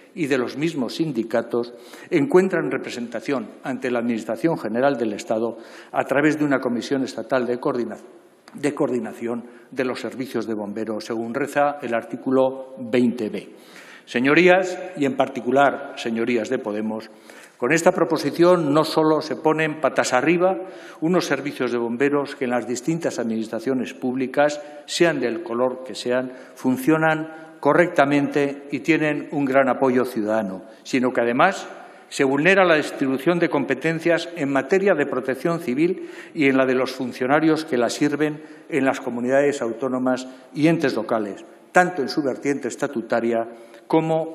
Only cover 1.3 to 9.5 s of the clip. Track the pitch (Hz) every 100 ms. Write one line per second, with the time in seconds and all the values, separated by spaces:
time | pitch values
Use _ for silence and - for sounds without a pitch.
1.3 | 120 117 120 120 - - - - 175 139
2.3 | 180 190 165 143 113 120 120 117 113 -
3.3 | 135 104 - 151 123 127 120 117 113 -
4.3 | 110 165 156 110 113 139 131 110 104 -
5.3 | 110 113 - - - - 139 123 135 151
6.3 | 143 147 131 123 117 - 135 127 - 110
7.3 | 131 120 123 147 127 110 104 - - -
8.3 | _ - - 143 143 139 123 107 - 117
9.3 | 120 -